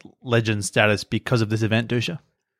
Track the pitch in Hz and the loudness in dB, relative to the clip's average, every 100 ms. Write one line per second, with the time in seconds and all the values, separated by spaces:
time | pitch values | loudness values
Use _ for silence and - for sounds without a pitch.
0 | - _ 131 117 110 107 92 120 107 101 | -20 _ 0 0 2 -2 -2 2 2 2
1 | - 113 - 123 107 110 110 113 113 120 | -2 -6 0 0 0 0 0 0 0 -2
2 | 117 160 _ _ _ | -4 -8 _ _ _